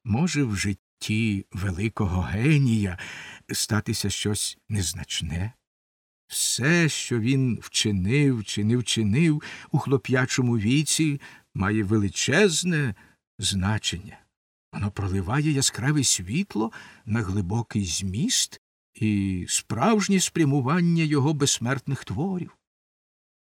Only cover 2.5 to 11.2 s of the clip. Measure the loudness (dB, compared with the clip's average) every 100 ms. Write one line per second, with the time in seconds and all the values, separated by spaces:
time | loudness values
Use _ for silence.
2.5 | 4 4 2 0 -4 -12 -14 -16 -20 -10
3.5 | -6 -2 -2 -2 -4 -4 -2 -2 -2 -4
4.5 | -8 -6 -4 -4 -6 -8 -6 -4 -4 -6
5.5 | -8 _ _ _ _ _ _ _ -4 -2
6.5 | 0 2 4 2 0 -2 0 2 2 2
7.5 | -2 -4 0 2 2 2 4 4 2 -2
8.5 | -2 2 2 0 0 2 4 4 2 -2
9.5 | -14 -4 -2 2 0 2 0 2 2 2
10.5 | 2 2 2 2 0 0 -2